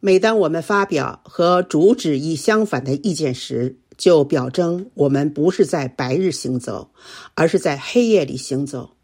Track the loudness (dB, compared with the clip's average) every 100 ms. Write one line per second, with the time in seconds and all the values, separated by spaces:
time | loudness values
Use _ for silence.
0 | 4 4 4 2 0 -2 0 0 0 -2
1 | -2 -8 -18 0 2 2 2 4 4 4
2 | 0 -2 -2 -2 0 0 0 -4 -4 -4
3 | -4 -4 -4 -6 -8 -6 -6 -8 _ _
4 | 4 4 4 0 -2 -2 -2 -2 -8 -2
5 | 0 2 0 0 -2 2 0 0 -6 -6
6 | -4 -2 -2 -4 -6 -6 -6 -12 -12 _
7 | -20 -20 -16 -2 0 2 -2 -4 -2 0
8 | 4 2 2 -6 -6 -6 -6 -8 -14 _